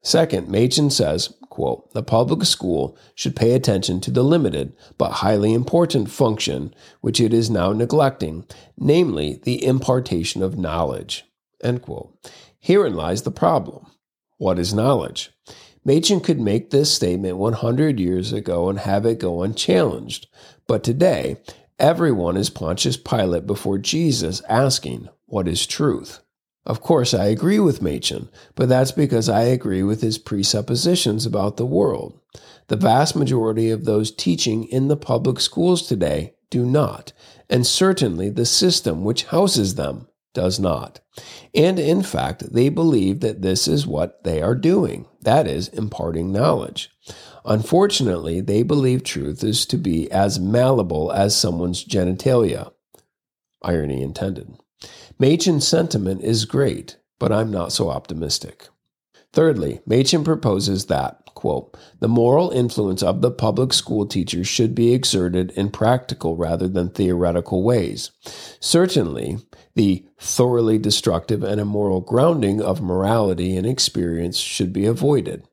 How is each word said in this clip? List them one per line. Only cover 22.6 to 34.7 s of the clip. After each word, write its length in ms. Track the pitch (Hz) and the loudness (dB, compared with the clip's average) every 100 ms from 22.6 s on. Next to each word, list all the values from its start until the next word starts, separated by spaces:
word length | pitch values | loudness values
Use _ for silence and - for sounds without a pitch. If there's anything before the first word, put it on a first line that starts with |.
| 78 90 - - | -6 -2 -2 -4
Pilate 480 | - 117 95 87 101 | -2 0 0 0 -2
before 320 | 101 - 98 | -4 -2 -2
Jesus 640 | - 156 165 131 82 90 - | -2 0 0 0 -2 -6 0
asking, 600 | 113 135 131 71 58 60 _ _ | 2 2 0 -4 -10 -12 _ _
"What 200 | 104 87 | -4 -2
is 200 | 87 - | -2 -4
truth?" 540 | - 147 - - - _ _ _ _ | -2 0 -2 -8 -20 _ _ _ _
Of 200 | - 110 | -6 -6
course, 320 | - 160 120 101 | 2 4 4 2
I 100 | 101 | 2
agree 320 | 110 170 208 | 2 2 4
with 240 | 180 - | 2 2
Machen, 480 | 90 69 - - - - - | -2 -2 -4 -6 -12 -20 -16
but 160 | - 127 | -2 2
that's 220 | 127 131 | 4 2
because 360 | - 143 117 110 | 2 2 2 2
I 140 | 104 117 | 2 2
agree 360 | 127 110 92 | 0 0 0
with 200 | 98 107 | 0 0
his 180 | 113 107 | -2 -4
presuppositions 1080 | - 101 98 107 107 120 170 175 120 110 120 | -6 -2 0 -2 -2 -2 0 2 0 -2 -2
about 320 | 101 101 - | -2 -2 -2
the 80 | 123 | -2
world. 540 | 165 170 - - - _ - - - _ | 0 0 -2 -8 -16 _ -20 -20 -20 _
The 80 | 110 | 0
vast 400 | 113 123 160 - | 4 4 4 2
majority 560 | 139 127 110 110 113 | 2 2 2 2 0
of 140 | 110 113 | 0 2
those 260 | 120 107 | 2 0
teaching 540 | - 92 82 - 110 | -2 -2 0 0 -2
in 220 | 110 | -2